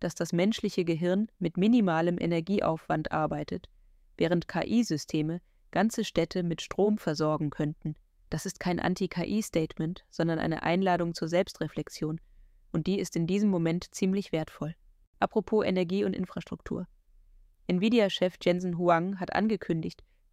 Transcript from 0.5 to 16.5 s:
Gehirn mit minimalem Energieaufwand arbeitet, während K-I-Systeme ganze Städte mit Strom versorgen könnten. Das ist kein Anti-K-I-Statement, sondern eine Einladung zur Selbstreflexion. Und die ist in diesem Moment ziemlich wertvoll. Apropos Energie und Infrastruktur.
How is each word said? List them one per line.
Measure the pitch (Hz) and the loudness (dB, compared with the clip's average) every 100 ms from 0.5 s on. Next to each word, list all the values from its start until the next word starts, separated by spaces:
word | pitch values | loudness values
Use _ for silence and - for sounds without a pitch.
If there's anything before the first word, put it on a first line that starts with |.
| 226 202 - | 0 -2 -2
Gehirn | 170 165 175 190 220 - | -2 0 0 0 -2 -4
mit | 175 175 | -4 2
minimalem | 202 240 190 160 170 175 | 4 6 4 2 2 0
Energieaufwand | 165 170 165 202 - 160 - 165 151 | 0 0 0 0 0 -2 -2 -4 -2
arbeitet, | 156 151 147 151 180 - _ - _ _ - | -2 -2 -2 -6 -8 -10 _ -20 _ _ -2
während | 165 175 - | 2 2 0
K-I-Systeme | 170 - 226 233 151 - 160 151 170 - _ _ | -4 0 0 2 -2 -2 -2 -2 -4 -10 _ _
ganze | 180 214 - | 0 0 0
Städte | 214 - 170 185 | -2 0 0 -2
mit | 175 160 | -2 -4
Strom | - - 208 214 | -4 0 2 2
versorgen | - 147 156 156 151 | -2 0 0 0 -2
könnten. | - 151 - 156 156 _ _ _ | -2 -4 -4 -8 -8 _ _ _
Das | 160 190 | -8 -6
ist | - | -6
kein | 180 175 | -2 0
Anti-K-I-Statement, | - 185 185 - - 214 - 170 160 - 160 180 - | 0 0 -2 -4 -2 -2 -2 -2 -2 -2 -4 -6 -8
sondern | - 165 160 | -2 0 0
eine | - 160 | -2 -2
Einladung | - 175 190 175 170 | 0 2 4 2 0
zur | 165 160 | -4 0
Selbstreflexion. | 170 196 - 156 - - - 156 160 - - - _ _ | 0 0 -4 -6 -6 -8 -6 -4 -4 -10 -20 -20 _ _
Und | 165 156 | -2 0
die | 196 | 0
ist | 185 | -2
in | 170 165 | -2 0
diesem | 196 208 | 2 2
Moment | 185 165 170 - | 2 2 0 -4
ziemlich | - 190 196 196 | -2 0 0 -2
wertvoll. | 160 156 - 151 - - _ _ - | -4 -4 -6 -8 -8 -18 _ _ -2
Apropos | 202 220 - 214 - | 0 0 0 2 2
Energie | 185 180 190 | 2 0 0
und | 202 185 | 0 -2
Infrastruktur. | 185 - - | -4 -8 -10